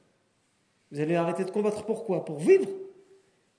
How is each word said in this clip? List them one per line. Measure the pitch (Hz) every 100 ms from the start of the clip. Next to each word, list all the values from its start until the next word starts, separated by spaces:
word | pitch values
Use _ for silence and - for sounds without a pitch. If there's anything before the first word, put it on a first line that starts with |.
| _ _ _ _ _ _ _ _ -
Vous | 143
allez | 156
arrêter | 170 170 175
de | 185
combattre | 208 208 208 -
pourquoi ? | 214 - 170
Pour | - 147
vivre ? | 180 392 - - - - - - _ _ _